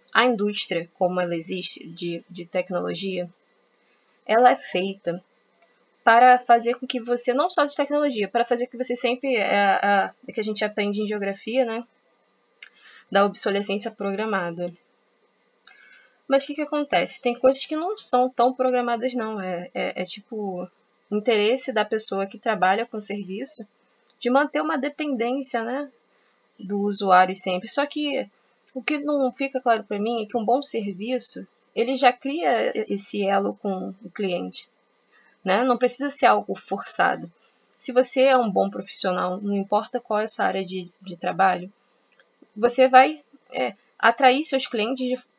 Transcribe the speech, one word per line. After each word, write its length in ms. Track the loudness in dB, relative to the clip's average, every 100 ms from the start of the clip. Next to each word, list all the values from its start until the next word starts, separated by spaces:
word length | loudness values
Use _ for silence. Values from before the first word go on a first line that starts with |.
| _
a 140 | 2 2
indústria, 640 | 2 0 -2 -4 -4 -6 _
como 260 | 0 2
ela 140 | -2 -4
existe 520 | -4 -6 -6 -8 -14
de, 360 | -8 -6 -6 -10
de 160 | -16
tecnologia, 840 | -6 -6 -4 -4 -4 -4 -4 -6 -8 -12 _ _ _ _ _ _ _ _ 0
ela 240 | 6 6
é 60 | 4
feita 680 | 0 -2 -2 -4 -6 -6 -10 _ _ _ _ _ _ _
para 360 | 4 8 8 8
fazer 340 | 6 4 4 -2
com 80 | -4
que 120 | -6
você, 320 | -2 -2 0
não 160 | 0 0
só 160 | 2 0
de 100 | 0
tecnologia, 520 | 0 0 0 0 -2
para 160 | 0
fazer 220 | 0 0 -2
com 60 |
que 120 | -6
você 120 | -6 -2
sempre, 400 | -2 -2 0 0
é, 440 | 2 2 4 4
é, 280 | 2 2 0 -6 -10
é 40 |
que 80 | -6
a 40 |
gente 220 | -4 -2 -2
aprende 340 | -2 -2 -2
em 60 | -2
geografia, 580 | -2 -4 -6 -2 0
né? 220 | 0 -4 -10 _ _ _ _ _ _ _ -20 _ -20 -20 _
Da 120 | 2
obsolescência 680 | 2 0 -2 -2 -2 -4 -6
programada. 760 | -6 -6 -4 -2 -2 -4 -6 -8 -10 _ _ _ _ _ _ _ _ -20 -20 -20 -20 _ _ 0
Mas 160 | 0
o 40 | 0
que 80 | -4
que 60 |
acontece? 580 | -4 -4 0 0 -2 -2
Tem 140 | -4 2
coisas 280 | 2 2
que 120 | -2 -4
não 200 | -4 -6
são 360 | 0 2 2
tão 200 | 2 2
programadas, 640 | 2 0 0 0 -2 -2
não. 260 | -4 -4 -6
É, 300 | -6 -6 -8 -6
é, 260 | -6 -6
é 40 | -8
tipo, 640 | -10 -10 -8 -6 -6 -10 _ _ _ _
o 80 | -2
interesse 560 | 2 2 2 0 0
da 140 | -2 -2
pessoa 400 | -2 -2 -2 -4
que 140 | -4
trabalha 440 | -4 2 2 2
com 140 | -2 -8
o 40 |
serviço 640 | -8 -8 -8 -8 -6 -8 -10 _ _ _ _ _
de 120 | 0
manter 280 | 2 2 -2
uma 160 | -2 -2
dependência, 880 | -4 -4 -4 -2 -2 -4 -4 -6
né, 240 | -4 -6 -8 _ _ _ _ _ _ _
do 240 | -6 -2
usuário 540 | -2 -2 6 6 6 2
sempre. 320 | -4 -4 -2
Só 180 | -2 -2
que 420 | -4 -4 -4 -6 _ _ _ _
o 120 | -8
que 160 | -4 -4
não 340 | -2 0 -2
fica 260 | -2 -6 -2
claro 240 | 0 0
pra 140 | -2 -6
mim 240 | -4 -4
é 60 | -4
que 100 | -4
um 80 | 0
bom 160 | 0
serviço, 840 | 0 -6 -6 -8 -6 -4 -4 -8 -12 _ _ -4
ele 200 | -2 2
já 180 | 2
cria 580 | 2 -4 -2 0 0 0 -4 -4
esse 320 | -6 -6 -4 0
elo 300 | 0 0 -4
com 400 | -6 -4 -6 -12 -14
o 60 |
cliente, 580 | -6 -4 -4 -6 -10 -16 _ _ _ _ _ _ _
né? 200 | 0 2
Não 120 | 2 2
precisa 320 | 0 -2 -6
ser 160 | 2 4
algo 260 | 4 0
forçado. 800 | -10 -8 -8 -6 0 0 0 -8 -18 _ _ _ _
Se 120 | 0
você 300 | 2 2 4
é 160 | 4 4
um 120 | 2
bom 200 | 2 0
profissional, 720 | -2 -8 -4 -2 0 -2 -4
não 140 | -2 -2
importa 440 | 0 -2 -2 -6
qual 200 | -2 -2
é 60 | -2
a 20 |
sua 180 | 0 0
área 180 | -2
de, 240 | -4 -8 -10 _
de 160 | -16 -8
trabalho, 560 | -6 2 2 2 -6 -18 _ _ _ _ _ _ _ 0
você 320 | 2 4 8
vai, 360 | 8 8 2 _ _ _
é, 220 | -6 -6 -6 _ 0
atrair 480 | 2 6 6 6 2
seus 220 | -2 -2
clientes 360 | -2 -2 -2
de, 220 | -4 -4 -8